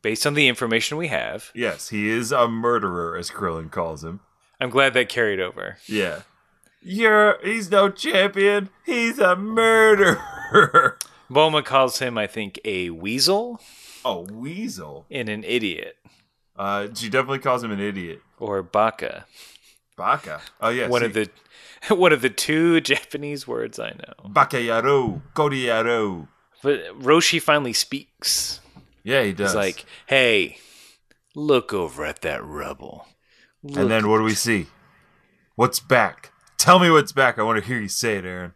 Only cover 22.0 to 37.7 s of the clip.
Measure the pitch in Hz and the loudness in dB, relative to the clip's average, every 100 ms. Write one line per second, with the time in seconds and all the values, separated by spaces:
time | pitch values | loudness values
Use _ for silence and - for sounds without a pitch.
22 | 180 151 123 104 - 156 170 165 135 131 | 6 4 2 -2 -2 2 4 2 2 -2
23 | - 147 147 143 127 120 117 113 113 - | -2 -12 -10 -10 -8 -8 -8 -8 -12 -12
24 | - - 101 104 139 135 120 113 127 143 | -20 -20 -4 2 2 2 0 0 2 2
25 | 120 87 - - 147 135 123 113 117 117 | 0 -6 -8 -2 0 0 0 0 2 0
26 | 104 90 73 _ _ _ 139 135 85 98 | 0 -4 -12 _ _ _ -2 -2 -4 -6
27 | 131 160 170 170 - 147 131 107 - 135 | 4 4 4 0 2 2 2 -4 -4 -8
28 | - _ - - - - _ - _ _ | -12 _ -4 -2 -4 -10 _ -20 _ _
29 | - 135 107 92 98 98 98 - - - | -2 0 0 0 0 0 -2 -4 -16 -20
30 | - 135 127 107 85 - - - - _ | 0 2 4 4 0 -6 -20 -20 -20 _
31 | _ _ _ 151 151 131 - 101 82 73 | _ _ _ -8 2 2 2 -4 -4 -6
32 | 76 - 82 73 76 73 73 71 73 - | -10 -6 -6 -8 -10 -12 -12 -12 -16 -20
33 | - _ _ _ _ _ 143 139 101 110 | -20 _ _ _ _ _ -10 -2 0 2
34 | 107 110 110 104 117 107 80 _ _ _ | 4 2 2 0 0 -2 -2 _ _ _
35 | _ _ _ _ _ - 120 - - 127 | _ _ _ _ _ -2 0 0 0 2
36 | 101 - - _ _ - - 180 175 160 | 2 -4 -20 _ _ -2 6 6 8 6
37 | - 139 131 117 110 110 107 | 4 2 2 2 0 -2 -2